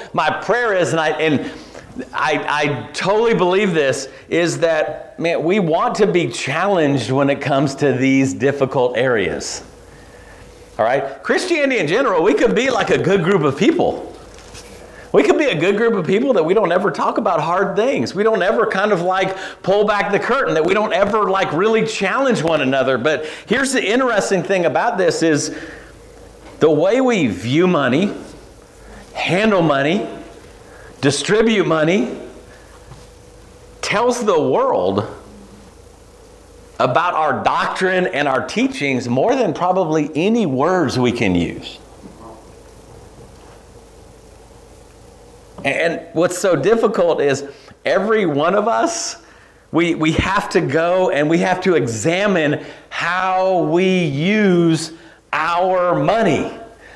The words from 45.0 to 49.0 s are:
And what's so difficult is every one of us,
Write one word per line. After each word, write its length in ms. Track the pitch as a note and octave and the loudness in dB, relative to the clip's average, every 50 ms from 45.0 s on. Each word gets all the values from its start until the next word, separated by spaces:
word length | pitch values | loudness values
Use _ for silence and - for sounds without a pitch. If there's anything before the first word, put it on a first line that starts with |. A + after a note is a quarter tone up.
| - - - - - - - - - - - - - | -20 -20 -20 -20 -20 -20 -20 -20 -20 -20 -14 -8 -6
And 380 | C#3 C3+ - D#3+ E3+ D#3+ - - - - | -4 -2 -2 -2 -2 -4 -6 -10 -8 -2
what's 240 | D3+ F3 F3 - | -2 -2 -2 -2
so 180 | - - F#3+ E3+ | -2 0 0 2
difficult 640 | C#3+ C#3 G3 A#3 A3+ B3+ G#3+ - - F3 E3+ D3 - | 2 2 2 2 2 2 0 0 0 0 0 0 0
is 220 | C#3 C#3+ C3+ - - - - - - - - _ - | 0 0 0 -2 -4 -10 -16 -18 -20 -20 -16 _ -4
every 420 | - D#3 G3 G3 A3 A3 G#3+ G3 | -2 -2 0 0 0 0 0 0
one 260 | E3 C#3+ C#3 D3+ E3+ F#3+ | 0 0 0 0 0 0
of 140 | G#3 G#3 | 0 0
us, 500 | A3+ A3+ A3+ A#3 - - - | 0 0 -2 -2 -4 -6 -8